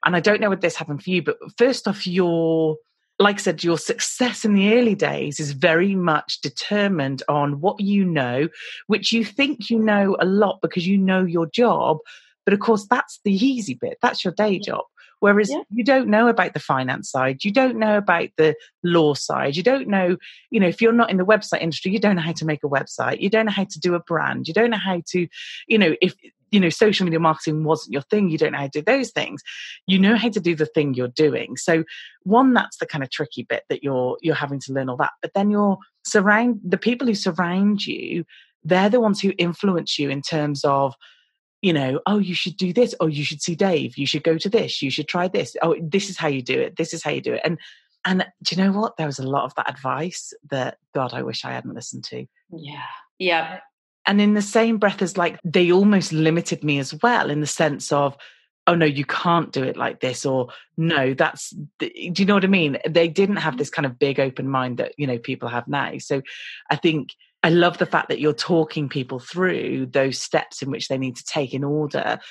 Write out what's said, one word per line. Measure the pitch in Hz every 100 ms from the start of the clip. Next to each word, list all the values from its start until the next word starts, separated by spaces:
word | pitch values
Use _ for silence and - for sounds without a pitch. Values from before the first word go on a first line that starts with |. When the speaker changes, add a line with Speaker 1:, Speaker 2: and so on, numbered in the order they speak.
Speaker 1:
and | - 175
I |
don't | 170 208
know | 208
if | 190
this | 180
happened | - 156 143
for | -
you, | 180
but | 147 - - -
first | 247 262 -
off, | 202 185
your, | 180 175 165 165 160 160 156 _ _ _ _
like | 202 202
I |
said, | 196 160
your | 170 165
success | - - - - 247 -
in | 220
the | 202 196
early | 233 240 196
days | 143 143 147 143
is | 151
very | 139 175 160 196
much | 190 175 151 - -
determined | 143 - - 208 202 180 135 135 -
on | 147 143 143
what | 175 202
you | 202 202
know, | 185 156 127 123 165 - - - -
which | 208 202
you | 226
think | 214 - 277 - 208
you | 233
know | 220 208 196 190
a |
lot | 180 196 202 -
because | 160 - 170
you | 202
know | 190 185
your | 185 170 165
job. | - 240 160 127 156 - - _ _
But | -
of | 202
course, | 202 214 202
that's | 247 - -
the | 208
easy | 190 262 254 196
bit. | 120 - -
That's | 247 -
your | 190
day | 160 214
Speaker 2:
Yeah. | 185 -
Speaker 1:
job. | - - _ - _
Whereas | 202 202 208
Speaker 2:
Yeah. | 294 -
Speaker 1:
you | 214
don't | 240 269 233
know | 208 233
about | 208 180
the | 151
finance | - 135 127 127 -
side. | 135 131 135
You | 202
don't | 214 262 233
know | 220 208
about | 202 170 - -
the | 156 151 - _
law | 175 175 151
side. | 139 - 135 135
You | 147
don't | 185 269 254
know, | 196 180 180 - - _
you | 226
know, | 185
if | -
you're | 226
not | 233 233
in | 190
the |
website | 185 214 - -
industry, | 165 151 196
you | 208
don't | 208 185
know |
how | 160
to | 156
make | 160 151
a | 143
website. | 139 139 - 127 139
You | 196
don't | 220 220
know |
how | 202
to | 190 160
do | 180
a | 175
brand. | - 160 139 131 131
You |
don't | 175 233
know | 214
how | 185 180 160
to, | 180 170 - - - -
you | 220
know, | 180 156
if, | 185 - - _ _
you | 208
know, | 180
social | - 214 202
media | 185 160
marketing | 165 156 - 156
wasn't | 156 156 -
your | 135
thing, | - 214 190
you | 160
don't | 151
know | 143
how | 139
to | 151
do |
those | 151 269 254
things. | - - - - - - - -
You | 190
know | 196 233
how | 233
to | 214
do | 170 160
the | 151
thing | - 143
you're | 127 123
doing. | 123 156 131 113 127
So | - 165 160 - - _
one, | 185 226 269
that's | 233 - -
the |
kind | - 151
of | 135
tricky | - 143 -
bit | 117 120 -
that | 135
you're, | 143 131 127 147
you're | 165
having | 147 143 139
to | 131
learn | 135 131
all | 123
that. | 135 -
But | -
then | 196 202
you're | 208 202 190 - _
surround-, | - 214 196 208 240 214
the | 175 180
people | - 247 262
who |
surround | 202 196 165 175 180 202 202 -
you, | - - 175 160 - _ _
they're | 156 180 202
the | 247
ones | 220 202
who | 190 -
influence | 175 165 202 175 151 -
you | 143
in | 139
terms | - 160 147 143
of, | 147 139 139 127 - _ _ _ _ _
you | 196
know, | 160 131 139 -
"Oh, | 208
you | 185
should | 170 185 160
do | 185
this. | 180 240 -
Oh, | 160
you | 147
should | 143 151
see | -
Dave. | 165 196 165 131 123
You |
should | 139 151
go | 156 160
to | 202
this. | 220 135 -
You | 139
should | 131 147
try | 180 180
this. | 175 147 -
Oh, | 165 165
this | 165 196 196
is | 185
how | 160
you | 135
do | 127 131
it. | 131 -
This | 151
is | 165
how | 151
you | 143
do | 131
it." | 120
And, | - 165 - - _ _
and | 185 185 180 _
do | - 170
you |
know | 196
what? | 196 220 -
There | 156
was | 135
a | 131
lot | 139
of | 135
that | - -
advice | 135 135 131 170 - - - 143
that, | 139 123 - _
God, | 147 127
I | 127
wish | 127 -
I | 131
hadn't | 127 123 -
listened | - 131 127
to. | 123 131 _ _
Speaker 2:
Yeah. | 165 143 143 - - _ _
Yeah. | 185 165 160 185 - _ _ _ -
Speaker 1:
And | 202
in | 208
the | 208
same | 202 233 226 220
breath | 208 190
as, | 180 185
like, | 170 -
they | 175 180 175
almost | 180 202 202 151
limited | 156 160 165 165 160
me | 151 143
as | 135 151
well | 240 247 -
in | 151
the | 147
sense | - 160 143 -
of, | 147 143 135 - _ _ _ -
"Oh, |
no, | 175 156
you | 139
can't | 139 - 175 170 -
do | -
it | 131 -
like | 123 -
this," | 131 123 143
or, | 131 123 - _ -
"No, | 160 156 131
that's," | 135 156 - - - 147 _
th-, | - - -
do | 170
you | 196
know |
what | 202
I | 190
mean? | 196 156 135 160
They | 165 170
didn't | 160 196 202
have | 156 123
this | 143
kind | - 143
of | 123
big | 143 139
open | 135 - 135
mind | 135 127 120
that, | - -
you | 143
know, | 120
people | - 120 120
have | 120 120
now. | 143 139 139
So | - 139 135 - - - -
I |
think | 151 175 156 127 - _ _
I | 170
love | 170 170 170
the | 175
fact | 160 -
that | -
you're | 147
talking | 147 - 170 156 160 139
people | 147 127 131
through | - 170 185 175 - 135 131
those | 139 135 127
steps | - 156 - -
in | 139
which | 135 -
they | 135
need | 131 123
to |
take | - - 131
in | 135
order | 143 151 147 143 - - -